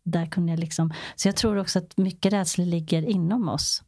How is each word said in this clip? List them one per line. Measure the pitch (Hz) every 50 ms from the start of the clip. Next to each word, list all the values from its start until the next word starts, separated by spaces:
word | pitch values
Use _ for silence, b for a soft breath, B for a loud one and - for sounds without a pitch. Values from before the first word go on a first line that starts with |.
| -
där | 175 165 170 170
kunde | 160 - 185 175 165
jag | 165 165
liksom, | 165 156 - - 165 160 160 B B B B
så | B - 196
jag | 196
tror | - - 220 208 196
också | 190 - - 185
att | - - - -
mycket | 190 190 165 - - 190 208
rädsla | 202 185 - - - 175
ligger | 180 170 170 160 156 175 160 156 240
inom | 202 185 165 170 214 254 214 151
oss. | 110 151 - - - - -